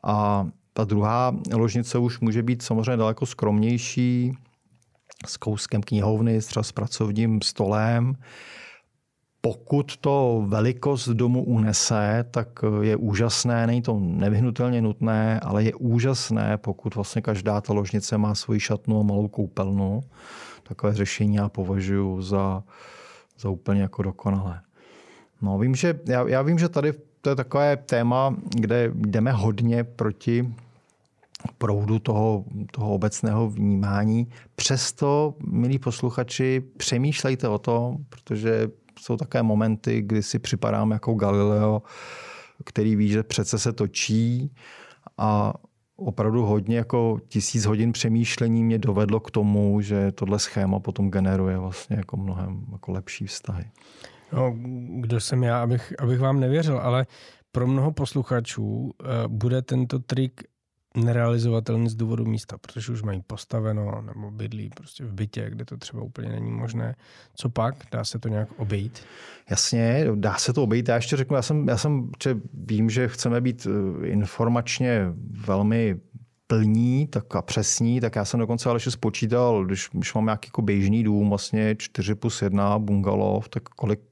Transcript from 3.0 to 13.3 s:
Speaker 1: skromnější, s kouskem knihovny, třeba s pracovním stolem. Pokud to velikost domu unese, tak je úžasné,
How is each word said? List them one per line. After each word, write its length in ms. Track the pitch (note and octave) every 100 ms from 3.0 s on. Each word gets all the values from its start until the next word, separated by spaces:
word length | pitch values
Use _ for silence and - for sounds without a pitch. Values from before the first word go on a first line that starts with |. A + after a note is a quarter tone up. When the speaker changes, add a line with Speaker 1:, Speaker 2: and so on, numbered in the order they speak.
| A2 A2+ B2
Speaker 1:
skromnější, 1120 | - G#2+ G#2 A2 A#2+ A#2+ - B2 B2 B2 C3 - _ _ _ _ _ _ - -
s 100 | -
kouskem 440 | - G#2 - G#2+
knihovny, 600 | G2 G#2+ G#2 G#2+ A#2 A2
třeba 220 | G#2+ A2
s 80 | A2
pracovním 680 | - A2 - A2 G2+ A2+ G#2+
stolem. 760 | - - G2 G#2+ A2 A#2 B2 C3+ - - - - - - _ _ _ _ _ _
Pokud 540 | A#2+ A2 - C#3+ C#3+ -
to 460 | D3 C#3 B2+ A2+ G2+
velikost 600 | G#2+ A2+ B2 C#3+ C3+ B2+
domu 340 | A2+ A#2+ B2
unese, 840 | B2+ A#2 G#2+ G#2 - A2 G#2 A2+ A#2+
tak 160 | A#2+ A2+ - G#2+ G#2
je 140 | G#2+ G#2
úžasné, 720 | A2 G2 A#2